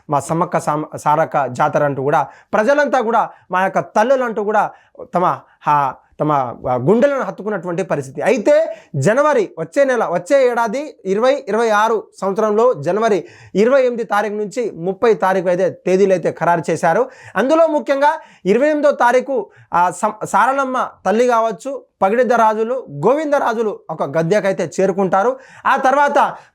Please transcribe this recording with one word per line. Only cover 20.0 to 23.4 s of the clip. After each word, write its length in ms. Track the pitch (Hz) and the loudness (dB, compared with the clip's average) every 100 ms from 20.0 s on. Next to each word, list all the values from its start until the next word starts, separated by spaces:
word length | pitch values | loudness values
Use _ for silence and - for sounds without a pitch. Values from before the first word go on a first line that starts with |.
| 190 - 156 | -4 -4 -2
సారలమ్మ 640 | 202 233 277 262 254 202 - 190 | 0 2 0 -2 -4 -6 -6 -2
తల్లి 200 | 214 247 | 2 2
కావచ్చు, 560 | 226 226 196 269 269 - _ | 2 0 -4 -10 -12 -14 _
పగిడిద్ద 300 | 196 240 240 | 0 2 2
రాజులు, 540 | 233 220 220 226 262 175 | 4 2 2 -2 -6 -8
గోవిందరాజులు 880 | 143 185 285 302 277 | -2 0 0 0 0